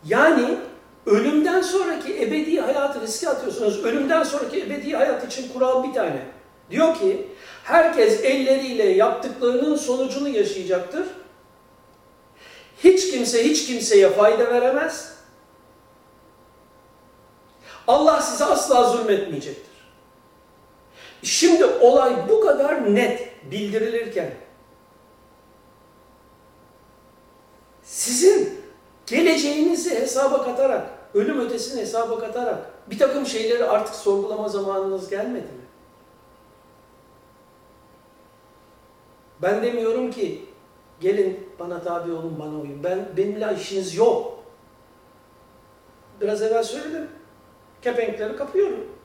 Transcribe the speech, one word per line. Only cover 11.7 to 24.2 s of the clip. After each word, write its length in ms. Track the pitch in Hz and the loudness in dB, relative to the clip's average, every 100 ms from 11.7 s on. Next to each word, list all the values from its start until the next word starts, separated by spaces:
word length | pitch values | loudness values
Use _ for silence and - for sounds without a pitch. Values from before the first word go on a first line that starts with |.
| _ _ _ _ _ _ _ - - - - | _ _ _ _ _ _ _ -20 -20 -20 6
Hiç 260 | 330 370 - | 8 8 4
kimse 340 | 262 233 233 | -2 0 2
hiç 220 | 262 302 - | 2 2 -2
kimseye 440 | 240 214 202 185 | -4 4 6 6
fayda 400 | 202 208 226 233 | 6 4 6 2
veremez. 680 | 240 247 269 330 - - - - - _ _ _ _ _ _ _ _ _ _ _ _ _ _ _ _ - _ _ _ _ _ - - - | 2 2 2 -2 -6 -14 -20 -20 -20 _ _ _ _ _ _ _ _ _ _ _ _ _ _ _ _ -20 _ _ _ _ _ -20 -12 2
Allah 360 | 269 311 311 | 4 6 4
size 220 | - - | 0 -2
asla 400 | 285 285 - 254 | 0 0 4 4
zulmetmeyecektir. 840 | 247 233 220 196 190 151 147 - - - - _ _ _ _ _ _ _ _ _ _ - - - | 4 2 0 0 0 -8 -10 -14 -18 -20 -20 _ _ _ _ _ _ _ _ _ _ -20 -20 -14
Şimdi 420 | - - 339 330 | -4 2 4 6
olay 640 | - - - 277 - 254 - | 4 6 6 8 4 0 2
bu 120 | - | 2
kadar 540 | - 277 277 240 208 | 4 4 2 0 2
net 340 | 208 240 - - - 135 | 2 2 -2 -8 -16 -12
bildirilirken, 800 | 202 208 220 226 233 208 - | -8 -4 -2 -2 -4 -6 -6